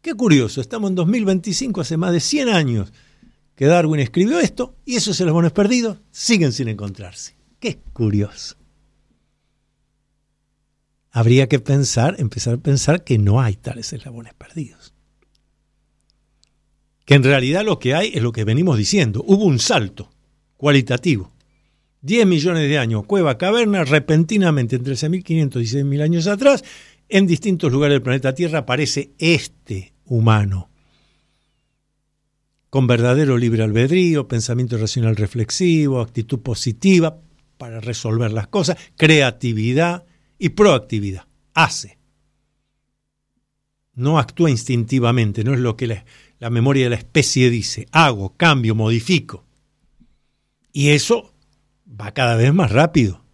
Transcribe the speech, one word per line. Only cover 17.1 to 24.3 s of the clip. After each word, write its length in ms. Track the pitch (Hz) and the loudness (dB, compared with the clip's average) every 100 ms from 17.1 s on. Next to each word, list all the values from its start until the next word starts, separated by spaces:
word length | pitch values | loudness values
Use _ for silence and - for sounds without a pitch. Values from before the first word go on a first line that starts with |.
en 80 | 139 | 4
realidad 420 | 131 139 127 165 | 6 2 2 -2
lo 140 | 214 165 | 0 -2
que 160 | 123 | 0
hay 160 | 143 214 | -2 -2
es 100 | 143 | -2
lo 100 | 117 | -4
que 100 | 113 | -2
venimos 340 | 107 113 180 123 | -2 0 2 0
diciendo. 460 | 101 202 135 104 | 0 0 0 -2
Hubo 200 | - 196 | 2 4
un 160 | 208 127 | 4 2
salto 500 | - - 101 - 92 _ _ _ _ _ | 0 0 -2 -10 -20 _ _ _ _ _
cualitativo. 760 | 143 143 117 127 180 120 87 _ _ _ _ _ _ _ | 2 2 2 -2 0 -2 -4 _ _ _ _ _ _ _
Diez 260 | 135 226 208 | -2 2 4
millones 420 | 170 160 165 147 | 2 0 0 0
de 80 | 151 | 0
años, 300 | 117 110 104 | 0 -4 -2
cueva, 320 | 202 165 117 | 0 0 0
caverna, 460 | 180 226 226 196 | -2 0 0 0
repentinamente, 880 | 147 151 - 156 165 | 2 0 2 0 2